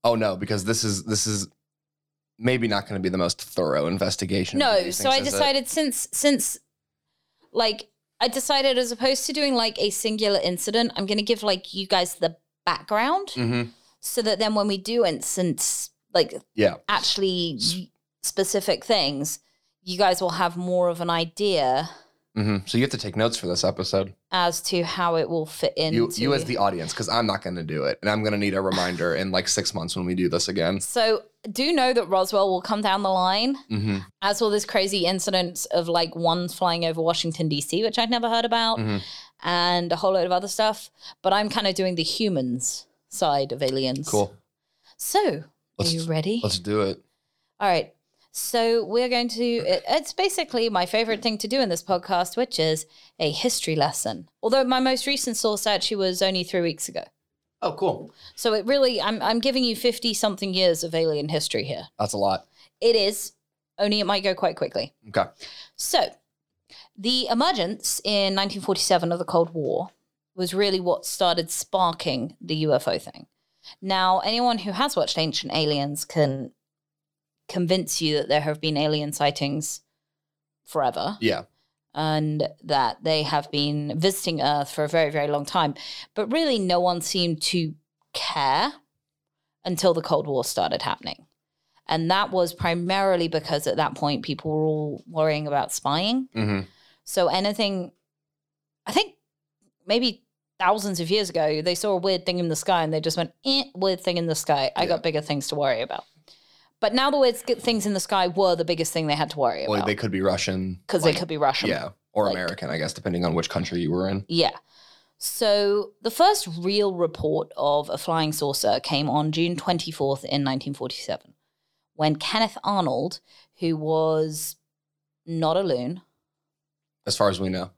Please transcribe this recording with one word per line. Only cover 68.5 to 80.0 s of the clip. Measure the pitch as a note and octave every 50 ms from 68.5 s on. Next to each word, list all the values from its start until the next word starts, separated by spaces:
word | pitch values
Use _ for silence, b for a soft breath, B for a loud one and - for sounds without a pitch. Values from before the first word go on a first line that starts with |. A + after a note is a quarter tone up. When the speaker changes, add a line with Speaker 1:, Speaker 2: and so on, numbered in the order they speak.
| G3 G3+
Speaker 2:
forty-seven | F3+ - F#3+ F#3+ - - F#3 E3+ E3+ E3+
of | F3 F3
the | E3+
Cold | - - E3+ E3 E3 E3
War | E3 D3 B2+ - - F3+ F#3 _ _ _ _ _ _ _ _ _
was | F#3 F#3 F3 F#3
really | F#3+ G#3 G3+ F#3+ F#3
what | F3+ F3 E3+ - -
started | - - - G3 F3 E3+ F3 E3 E3
sparking | - - - _ - F#3 F#3 E3+ E3 - - E3 - E3+ E3 F3 - _
the | - E3+ D#3+
U | D#3 D#3 D#3 D3
F | - -
O | - -
thing. | - - - - - - _ _ B B B B B B B B B
Now, | - F#3+ F#3+ F#3+ F#3 F#3 F#3 F#3
anyone | - G#3 A3+ A#3 B3 B3 A#3 G#3
who | F3+ G#3
has | F3+ F#3 C4+ D4 -
watched | F3 D3+ - -
Ancient | - D#3+ D#3+ C3+ - - - -
Aliens | D#3+ D#3 D3+ D3 C#3+ C#3 C#3+ D3 D#3 -
can | - - E3 D3 C#3 C3+ C3+ B2 - _ _ _ _ _ _ _ _ _ _ _ _ _ _ _ _ _ _ _
convince | - - F3+ F3 E3 F#3 F#3+ - - - -
you | E3 D3+ D3+
that | D3 - A2+
there | C#3 D3+
have | D3 D#3 D3+ D3+
been | - D#3 D3+
alien | C#3+ D3+ D3+ D3+ D3+ D3 D3
sightings | D#3+ - D3 C#3+ D3 - D3 C#3+ C#3 D#3 D3+ - - - _ _ _ _